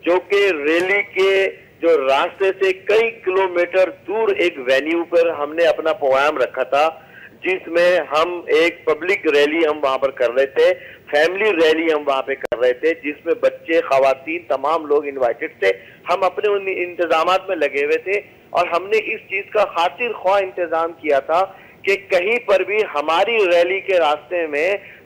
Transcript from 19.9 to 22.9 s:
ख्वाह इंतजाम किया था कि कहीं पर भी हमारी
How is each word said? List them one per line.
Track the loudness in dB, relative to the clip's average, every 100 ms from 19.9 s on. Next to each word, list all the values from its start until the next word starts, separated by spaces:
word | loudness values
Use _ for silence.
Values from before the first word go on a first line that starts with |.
| -2 -6
ख्वाह | -2 0 0
इंतजाम | 0 -4 -2 -2 -2
किया | -4 0 0
था | 2 0 0 -6 -20 -10 -4
कि | -4
कहीं | 0 0 0 -2
पर | 0 0
भी | 2 -2
हमारी | -2